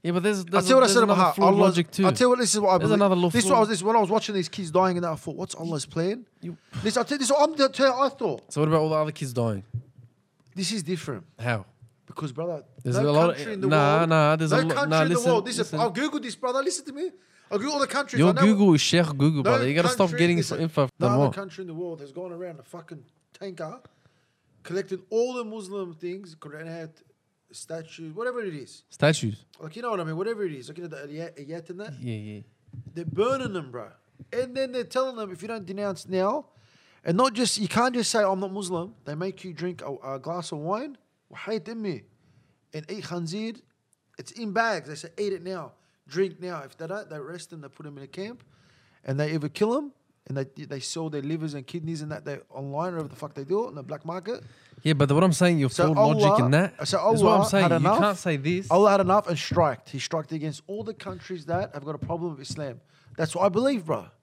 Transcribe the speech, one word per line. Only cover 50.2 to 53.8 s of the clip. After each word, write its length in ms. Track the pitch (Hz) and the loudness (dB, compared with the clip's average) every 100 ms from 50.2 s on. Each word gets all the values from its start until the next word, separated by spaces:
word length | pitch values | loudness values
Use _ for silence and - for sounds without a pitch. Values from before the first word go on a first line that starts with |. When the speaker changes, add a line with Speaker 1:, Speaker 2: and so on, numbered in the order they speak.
| - | -10
Speaker 2:
and 100 | 139 | -8
they, 80 | 135 - 147 | -8 -12 -12
they 140 | 139 | -10
sell 300 | - 165 160 | -8 -8 -6
their 100 | 147 | -6
livers 320 | 139 160 156 | -6 -6 -6
and 140 | 143 127 | -10 -10
kidneys 340 | 170 160 165 | -10 -8 -8
and 100 | 151 | -8
that 140 | 156 151 | -10 -10
they 140 | 139 - | -12 -12
online, 440 | 135 139 143 180 | -12 -8 -6 -4
whatever 140 | 170 147 | -6 -8
the 60 | - | -10
fuck 180 | 151 - | -14 -12
they 80 | |
do, 240 | 139 196 240 | -4 -2 -2
in 80 | |
the 80 | 151 | -10